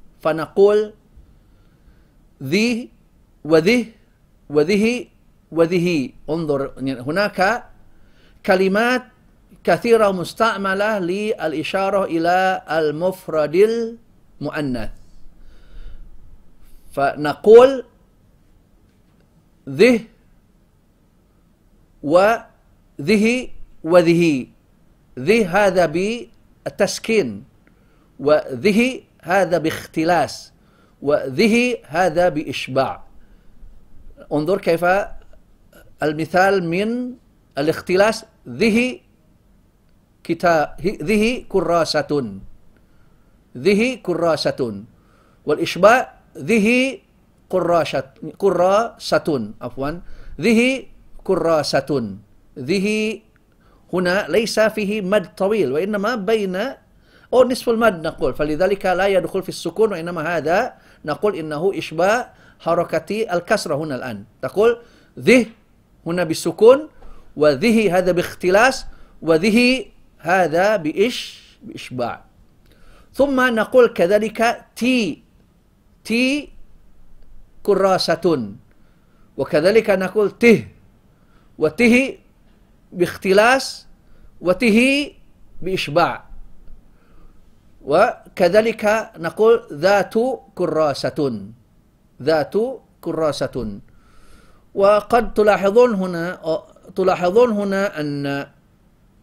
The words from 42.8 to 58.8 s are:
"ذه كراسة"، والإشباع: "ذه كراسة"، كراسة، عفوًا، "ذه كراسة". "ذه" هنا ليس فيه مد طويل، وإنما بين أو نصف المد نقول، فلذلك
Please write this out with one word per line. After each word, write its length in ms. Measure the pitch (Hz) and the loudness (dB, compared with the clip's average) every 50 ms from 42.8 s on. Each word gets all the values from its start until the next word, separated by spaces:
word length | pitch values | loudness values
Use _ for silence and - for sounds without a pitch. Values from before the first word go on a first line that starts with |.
| _ _ _ _ - _ _ _ _ _ _ _ _ _ - | _ _ _ _ -20 _ _ _ _ _ _ _ _ _ -12
"ذه 380 | 123 127 180 208 196 226 254 254 | -2 0 2 2 2 2 0 -2
كراسة"، 920 | - - 190 175 156 165 170 156 139 - 151 139 - 139 117 104 98 110 - _ _ _ _ _ _ _ _ _ _ - | -6 -6 -6 -4 -2 0 0 0 0 -2 -4 -2 -2 -4 -6 -6 -10 -14 -18 _ _ _ _ _ _ _ _ _ _ -4
والإشباع: 680 | - - - 165 - - 170 180 208 233 262 240 - - - _ _ - - | -4 -2 -2 -2 -4 -2 4 4 6 6 4 2 -4 -12 -20 _ _ -18 -10
"ذه 600 | 131 147 226 226 196 220 247 247 262 269 254 - _ _ _ _ _ _ _ _ _ - | -2 0 2 2 4 2 2 2 0 -2 -4 -8 _ _ _ _ _ _ _ _ _ -4
كراسة"، 600 | - 185 170 165 175 170 151 - - 139 131 - _ - - 156 - - | -2 -2 0 2 2 0 0 0 -4 -6 -6 -8 _ -16 -16 -16 -10 -2
كراسة، 1120 | 196 196 180 175 175 185 196 208 233 233 - - - - 175 156 - 185 151 127 110 104 110 - | -2 0 2 2 2 2 2 2 0 -2 -8 -12 -8 -2 -2 -2 0 0 -2 -2 -4 -6 -10 -12
عفوًا، 400 | - 123 - 131 135 143 165 175 - - - - - - - - | -14 -12 -10 -8 -8 -6 -8 -8 -12 -14 -16 -16 -14 -16 -10 -2
"ذه 420 | 147 226 226 220 240 254 269 254 - - - - - - - - - | 0 2 4 4 4 2 0 -2 -6 -14 -20 -20 -20 -20 -20 -12 -4
كراسة". 920 | - 190 170 - 165 165 156 143 - - 175 175 - 156 135 117 104 95 101 - _ _ _ _ _ - - | -2 -2 0 2 0 0 0 0 0 -2 -2 0 0 -2 -2 -2 -4 -8 -12 -18 _ _ _ _ _ -16 -12
"ذه" 640 | 127 127 185 202 185 208 214 214 214 220 220 - _ _ _ _ _ _ _ _ _ _ _ _ _ - - | -6 -2 -2 0 0 -2 -2 -2 -2 -4 -6 -8 _ _ _ _ _ _ _ _ _ _ _ _ _ -6 -4
هنا 340 | 180 180 175 180 202 196 143 | -2 -2 0 0 -2 -2 0
ليس 320 | 156 208 240 - - 220 | 0 0 0 0 0 0
فيه 400 | 214 220 220 220 214 190 208 220 | 0 0 0 -2 -4 -4 -4 -4
مد 340 | 196 180 202 - 170 - - | -2 0 0 0 -2 -2 -6
طويل، 380 | - 190 196 220 220 170 127 131 | -4 -2 -2 0 0 0 0 0
وإنما 420 | 151 180 202 214 202 190 220 254 | -2 -2 -2 -4 -2 -2 -2 -4
بين 420 | 233 190 196 226 220 202 185 180 185 214 269 320 - _ _ _ _ _ _ _ _ _ - - | -4 -2 -2 -2 0 -2 -4 -4 -6 -6 -8 -8 -12 _ _ _ _ _ _ _ _ _ 0 2
أو 100 | 254 262 | 4 4
نصف 240 | 247 254 - - 247 | 4 2 -4 -2 -2
المد 380 | 233 220 233 - 185 165 156 | 0 2 2 2 2 0 -6
نقول، 280 | 160 - - 170 135 123 | -8 -6 -2 -2 -2 -2
فلذلك 520 | - 156 151 151 151 185 190 202 196 | -2 -2 -2 0 0 0 0 0 0